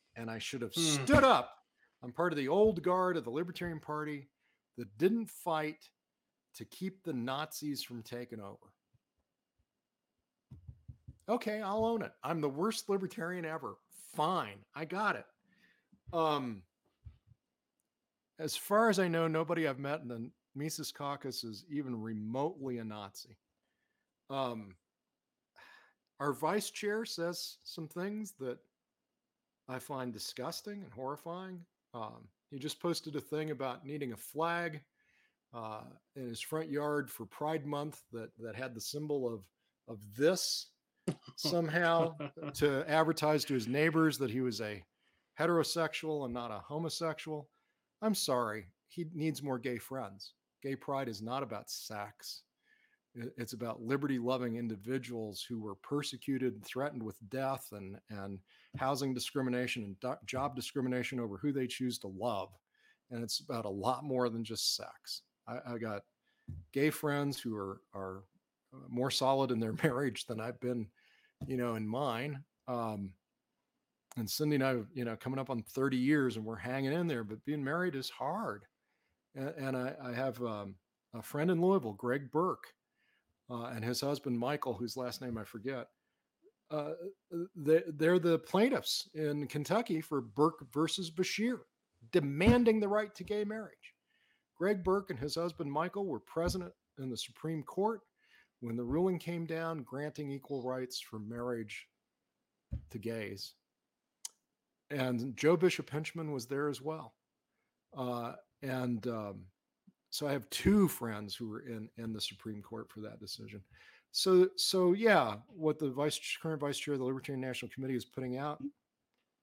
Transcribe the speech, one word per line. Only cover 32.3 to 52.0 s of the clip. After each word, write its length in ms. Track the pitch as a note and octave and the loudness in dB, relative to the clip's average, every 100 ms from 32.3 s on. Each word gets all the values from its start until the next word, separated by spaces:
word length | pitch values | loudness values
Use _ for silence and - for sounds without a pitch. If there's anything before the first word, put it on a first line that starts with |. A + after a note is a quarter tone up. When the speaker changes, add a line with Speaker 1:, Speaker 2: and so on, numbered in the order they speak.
| _ - | _ -14
Speaker 1:
he 80 | C#3 | -8
just 220 | D3 - | -8 -4
posted 360 | F3 E3 D#3 C#3+ | -2 -2 -4 -8
a 40 | |
thing 300 | - D3+ D#3 | -4 -4 -2
about 340 | C3+ C3+ B2 C3+ | -2 -4 -6 -8
needing 260 | D3 C3+ | -6 -6
a 40 | G#2+ | -8
flag, 680 | - D3 E3 E3+ E3+ D3+ - _ _ _ _ _ _ | -8 -2 0 0 -2 -6 -14 _ _ _ _ _ _
uh, 300 | A#2 A2 A2 B2 - _ C3+ | -10 -8 -8 -12 -20 _ -10
in 120 | B2 | -8
his 120 | A2+ | -8
front 300 | - D#3 D#3+ | -4 -4 -2
yard 400 | C#3+ D3 D3 B2+ | -2 0 0 -2
for 160 | - A2 | -6 -12
Pride 400 | - D3+ D#3+ C#3+ | -4 -2 -2 -2
Month 360 | C#3+ D3 - - | -4 -4 -8 -12
that, 180 | A#2 A2 - | -10 -10 -12
that 160 | A2+ | -10
had 200 | A2+ C3 | -8 -8
the 60 | A2+ | -8
symbol 520 | - D3 D3+ C#3+ B2 | -8 -6 -2 0 0
of, 120 | A2 G2 _ _ _ - | -4 -10 _ _ _ -14
of 100 | A2 G#2 G#2 | -14 -8 4
this 520 | D3+ F#3 - - - _ _ _ - | 6 6 0 -4 -6 _ _ _ -6
Speaker 2:
<laughs> 300 | - - - | -6 -8 -6
Speaker 1:
somehow 800 | D3+ E3+ D#3+ E3+ E3+ E3 E3 D#3 C#3+ - D3+ | 0 2 4 4 6 6 4 0 -10 -8 -6
to 340 | - D3 C3+ D#3 | 4 4 4 4
advertise 560 | D#3 D#3+ D#3+ D3+ D3+ | 6 6 4 4 4
to 100 | - | 4
his 140 | C3 A2 | 0 2
neighbors 500 | C#3 D#3+ D#3+ D#3+ B2+ | 4 6 8 6 4
that 120 | B2+ | 0
he 100 | B2 | 2
was 200 | B2+ G#2+ | 0 0
a 220 | G#2+ G2+ - _ _ _ _ - | -4 -6 -12 _ _ _ _ 0
heterosexual 840 | E3+ E3+ - E3 D#3 - D#3 D3+ | 4 6 4 2 0 0 -2 -2
and 100 | B2+ | -2
not 160 | B2 A#2+ | -4 -4
a 100 | G#2 | -8
homosexual. 920 | - D3 E3 - E3 D3+ D#3+ D3+ C#3 _ _ _ _ - | -6 -4 -4 -2 -2 -2 -6 -8 -8 _ _ _ _ -2
I'm 140 | A3 | 0
sorry. 520 | G3 - B2+ A2+ G#2+ F#2 _ _ | 2 2 2 2 -2 -8 _ _
He 180 | - D#3+ | -8 -6
needs 300 | E3+ D#3+ B2+ | -2 -2 0
more 160 | C#3+ B2+ | -2 -2
gay 200 | C3+ A#2 | -2 -4
friends. 560 | - C3 G#2 G2 - _ _ _ | -4 -8 -8 -10 -18 _ _ _
Gay 140 | C#3 C3+ | -8 -6
pride 320 | - C#3 B2 | -2 -2 -2
is 140 | G2+ | -6
not 200 | A2 C3 | -4 -4
about 280 | A2+ A2+ - | -4 -6 -8
sex. 720 | - - G#2 | -10 -8 -8